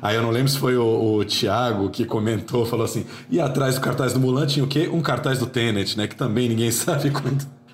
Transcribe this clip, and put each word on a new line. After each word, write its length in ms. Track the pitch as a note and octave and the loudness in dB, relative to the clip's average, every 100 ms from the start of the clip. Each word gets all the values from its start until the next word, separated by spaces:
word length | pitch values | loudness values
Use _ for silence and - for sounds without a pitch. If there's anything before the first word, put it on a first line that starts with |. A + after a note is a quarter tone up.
Aí 140 | G#2 A2+ | -2 0
eu 60 | |
não 80 | A#2 | 2
lembro 180 | A2+ C#3 | 2 2
se 80 | C#3 | 2
foi 180 | C#3 B2 | 2 2
o, 400 | A2+ A2+ A2 G#2+ | 2 2 2 2
o 80 | |
Thiago 640 | G2+ - G#2+ G#2+ B2 G#2 G2 | 0 0 0 2 0 0 -2
que 160 | - | -2
comentou, 640 | A2+ A#2 G#2+ G#2+ G2 B2 A2+ | -2 -2 0 -2 -2 -2 0
falou 180 | A#2 | 0
assim, 220 | A2+ A2+ F#2 - - | -2 -4 -8 -12 -4
"E 100 | E3+ | 0
atrás 340 | C#3 C#3 C3+ - | 0 0 0 0
do 40 | |
cartaz 320 | - - C3 | -2 0 0
do 80 | C3 | 2
Mulan 260 | B2+ C3 D#3+ | 2 2 2
tinha 180 | D3 | 0
o 40 | B2 | 0
quê? 200 | D3 F3 | 2 0
Um 80 | E3+ | 0
cartaz 380 | D3+ B2+ C#3 C3 | 0 0 0 0
do 80 | A#2 | -2
Tenet, 500 | B2 A#2 G2+ F#2+ G#2+ | 0 0 0 -2 -2
né, 100 | G#2 | -4
que 80 | |
também 320 | - B2 G#2+ B2 | -2 -2 0 2
ninguém 220 | A2+ A#2 | 2 0
<laughs> 0 | |
sabe 380 | G#2+ - C#3+ C#3+ | 0 0 0 0
quando, 340 | C#3 B2 C#3 - - - | 0 -2 -2 -4 -12 -20